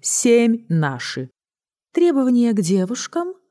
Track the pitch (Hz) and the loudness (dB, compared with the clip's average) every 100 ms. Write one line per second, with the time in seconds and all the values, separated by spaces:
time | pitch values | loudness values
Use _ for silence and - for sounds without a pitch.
0 | - - 240 233 233 226 - 165 147 123 | -6 -2 4 4 4 0 -2 -2 -2 -4
1 | - 131 131 _ _ _ _ _ _ - | -10 -10 -12 _ _ _ _ _ _ 0
2 | 349 269 254 240 233 214 170 190 185 247 | 2 2 2 2 2 0 0 0 0 -6
3 | - 339 359 370 _ | -8 -6 -6 -10 _